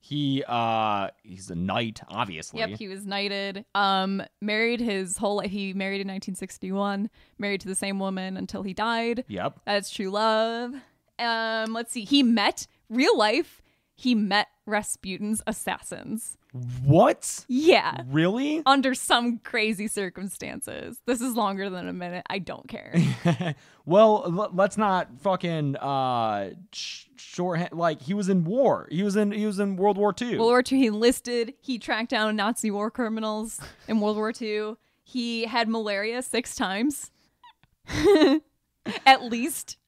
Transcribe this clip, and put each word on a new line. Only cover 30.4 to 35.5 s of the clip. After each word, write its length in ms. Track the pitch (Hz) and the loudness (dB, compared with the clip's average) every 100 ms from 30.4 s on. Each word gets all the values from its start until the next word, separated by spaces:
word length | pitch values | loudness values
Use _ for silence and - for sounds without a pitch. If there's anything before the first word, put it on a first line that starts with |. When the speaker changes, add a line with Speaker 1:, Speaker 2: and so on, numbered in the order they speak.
| 226 | 4
Speaker 2:
War 100 | 247 | 4
Two, 140 | 247 269 | 4 4
he 80 | 254 | 2
enlisted. 680 | 214 233 254 - 240 226 277 | 4 4 4 -2 -2 -2 -6
He 180 | - 247 | -8 -8
tracked 320 | - 226 233 | -2 -4 0
down 240 | 240 214 214 | 0 0 2
Nazi 340 | 202 240 220 | 0 0 -2
war 220 | 202 214 | -2 -4
criminals 680 | - 233 220 220 214 220 - - - - | -2 -4 -2 -4 -4 -6 -10 -14 -18 -2
in 120 | 220 | 0
World 180 | 208 214 | 2 0
War 140 | 214 | -2
Two. 460 | 220 226 208 214 226 _ _ | -4 -4 -4 -4 -8 _ _
He 420 | _ 254 233 233 | _ -6 -4 -2
had 220 | 226 | -2